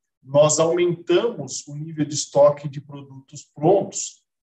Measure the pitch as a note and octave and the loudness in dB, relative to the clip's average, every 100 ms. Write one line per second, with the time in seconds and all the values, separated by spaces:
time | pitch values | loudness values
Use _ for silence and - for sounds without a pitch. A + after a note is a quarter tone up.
0 | _ _ B2+ C#3 D3+ D3 E3 F3 F3 E3 | _ _ -2 4 4 4 2 2 0 0
1 | - F3 A#3 F#3+ C3+ - - D3 D#3+ D#3 | 0 0 0 -4 -10 -12 -12 -12 -10 -6
2 | D3 C#3+ - - C#3+ C#3+ D3 C#3 - C#3 | -6 -4 -2 4 4 4 -6 -12 -14 -18
3 | C3+ C3+ - D3 - - D3+ - G#2 - | -18 -20 -20 -20 -20 -2 2 2 0 -8
4 | - - _ _ | -12 -14 _ _